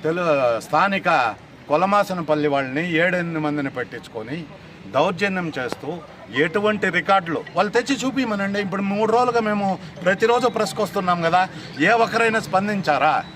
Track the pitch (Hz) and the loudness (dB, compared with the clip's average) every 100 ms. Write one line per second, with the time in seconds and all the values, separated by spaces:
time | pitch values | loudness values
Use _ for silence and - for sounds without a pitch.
0 | 156 170 170 143 123 113 - 151 190 196 | -2 -2 2 2 2 0 0 0 2 0
1 | 175 160 120 101 - - - 147 190 208 | 0 2 0 -4 -16 -20 -2 0 2 2
2 | 196 185 156 151 147 139 135 131 175 156 | 2 -4 -2 0 2 0 -2 -4 0 2
3 | 180 180 170 160 151 147 139 127 120 120 | 2 0 -2 -4 -2 -2 -4 -6 -8 -10
4 | - 117 110 160 165 - - - - 131 | -12 -12 -10 -10 -12 -16 -20 -20 -4 0
5 | 165 170 202 190 170 139 123 - 135 170 | 0 0 -2 -2 -4 -4 -6 -8 -10 -10
6 | - - - 117 165 208 208 208 190 175 | -12 -20 -8 0 0 2 0 0 0 0
7 | 170 196 170 139 - 165 202 233 247 269 | 2 2 2 -6 -4 -2 0 0 0 -2
8 | 262 262 247 202 196 202 202 190 196 202 | 0 -2 -2 -2 -2 -2 -2 -2 -2 0
9 | 220 226 247 240 220 208 196 180 - - | 2 4 4 2 0 0 0 -2 -6 -4
10 | 175 190 226 240 247 226 208 - 208 202 | 0 2 4 4 2 0 -4 -2 -2 -2
11 | 180 175 165 175 185 - - - 165 226 | 0 0 2 2 2 -4 -16 0 2 4
12 | 226 226 226 220 - 190 202 202 170 143 | 4 2 2 0 0 0 0 -2 0 4
13 | 147 131 - | 4 2 -2